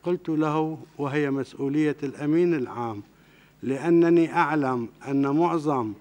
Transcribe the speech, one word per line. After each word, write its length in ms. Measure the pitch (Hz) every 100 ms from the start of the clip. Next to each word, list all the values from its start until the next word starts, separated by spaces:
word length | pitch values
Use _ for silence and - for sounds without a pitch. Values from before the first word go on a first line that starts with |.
قلت 260 | 175 180 165
له: 480 | 156 156 156 156 151 - -
"وهي 340 | 139 147 143
مسؤولية 640 | 139 127 - 139 147 151 139
الأمين 500 | 143 123 151 165 175
العام، 500 | 160 117 120 117 104 - _ - - _ _
لأنني 680 | 117 135 160 170 170 170 165
أعلم 560 | 170 151 151 131 123 113 _ 139
أن 280 | 139 139 147
معظم 580 | 170 165 151 135 110 101